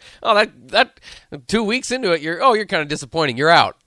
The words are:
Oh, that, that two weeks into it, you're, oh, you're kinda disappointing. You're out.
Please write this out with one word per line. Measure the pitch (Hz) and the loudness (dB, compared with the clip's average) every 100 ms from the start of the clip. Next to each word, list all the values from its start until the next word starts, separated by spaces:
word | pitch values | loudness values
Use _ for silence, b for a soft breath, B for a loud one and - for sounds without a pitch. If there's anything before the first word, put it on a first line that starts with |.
| B B | B B
Oh, | - 208 | 0 2
that, | 214 - 123 | 2 -4 -4
that | 202 254 _ B B B 147 127 | -2 -2 _ B B B -18 -4
two | 214 | -2
weeks | 208 247 - | -2 -4 -4
into | 254 220 | -4 -2
it, | 165 | -2
you're, | 151 170 | -2 0
oh, | 262 | 2
you're | 214 196 | 2 -2
kinda | 180 147 | -4 -4
disappointing. | 151 135 165 151 117 | -8 -6 -4 -2 0
You're | 156 | 4
out. | 165 98 - | 4 4 -2